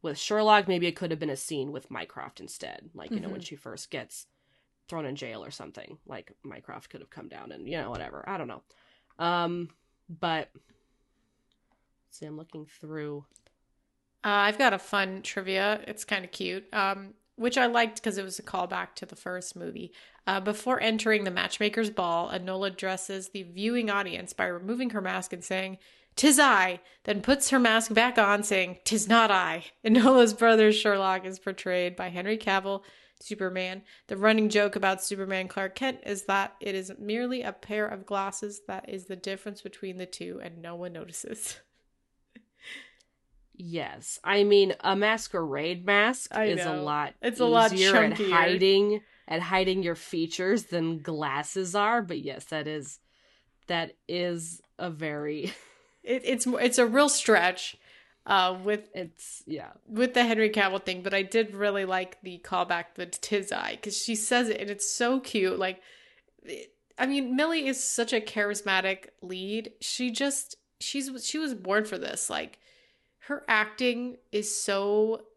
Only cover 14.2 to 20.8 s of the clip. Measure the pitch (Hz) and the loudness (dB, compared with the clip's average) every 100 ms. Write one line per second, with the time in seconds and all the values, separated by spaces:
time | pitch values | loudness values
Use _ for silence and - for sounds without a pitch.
14.2 | 208 202 202 214 262 196 - 202 190 190 | 0 4 4 4 4 2 -2 -2 -2 -6
15.2 | - - 190 190 202 214 - 214 - 196 | -8 -6 -2 0 0 0 -6 -12 -4 -4
16.2 | 185 - 185 190 - - 196 196 196 - | -6 -8 -6 -8 -6 -2 -2 -2 -10 -20
17.2 | _ - 233 254 240 233 233 220 226 196 | _ -4 -2 2 2 2 0 -2 -6 -6
18.2 | 190 190 - 190 180 185 180 - 185 165 | -8 -10 -6 -6 -4 -4 -8 -12 -18 -14
19.2 | - 180 180 170 170 - 175 - - _ | -10 -10 -10 -12 -12 -12 -14 -18 -20 _
20.2 | - 196 190 208 247 254 | -4 -2 -2 -4 -2 0